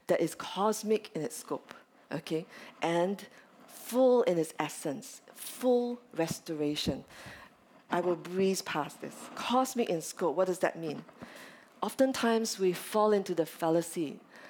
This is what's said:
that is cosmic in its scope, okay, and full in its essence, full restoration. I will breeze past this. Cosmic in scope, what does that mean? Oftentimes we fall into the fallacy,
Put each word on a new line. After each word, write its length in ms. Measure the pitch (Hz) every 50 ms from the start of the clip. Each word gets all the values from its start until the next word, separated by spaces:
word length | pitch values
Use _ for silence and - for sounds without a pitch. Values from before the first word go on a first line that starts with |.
| _ -
that 140 | 180 -
is 140 | 170 160 -
cosmic 800 | - - - - 185 202 220 208 - - 208 220 208 - - -
in 60 | 165
its 140 | 151 - -
scope, 380 | - - - 147 - - - - - - _ _ _ - -
okay, 340 | - 156 - - 165 160 180 - - - - - - -
and 440 | - 165 170 170 175 190 202 190 - - - - - - - - - -
full 560 | - - - - 226 254 262 254 247 240 214
in 140 | - 180 165
its 160 | 160 - - -
essence, 640 | 156 147 - - - 160 135 170 - - - - - - -
full 680 | - - - - - 247 254 247 240 240 240 240 240 - - -
restoration. 880 | 165 165 165 - - - - 165 151 151 147 147 151 - - 139 - - - - - - - - - - - - _ _ _ - - - -
I 100 | - 175
will 140 | 170 180 175
breeze 460 | 160 151 175 180 190 190 190 190 180
past 400 | - - - 160 143 135 - -
this. 140 | - 143 - - - - -
Cosmic 540 | - - - 240 262 262 254 - 233 240 -
in 120 | 175 160
scope, 340 | 156 - - - 190 160 139
what 120 | 170 190 185
does 120 | 180 175
that 200 | - - - 165
mean? 240 | 165 156 143 - - - - - - - - - - - - - - - - -
Oftentimes 760 | - 208 - - 269 262 254 - - 233 226 226 226 220 - -
we 140 | 190 185 175
fall 380 | - - - - 214 208 214
into 240 | 214 202 190 - 175
the 100 | 165 160
fallacy, 760 | 156 - - 175 160 165 170 165 - - 180 160 135 - - - - - - - -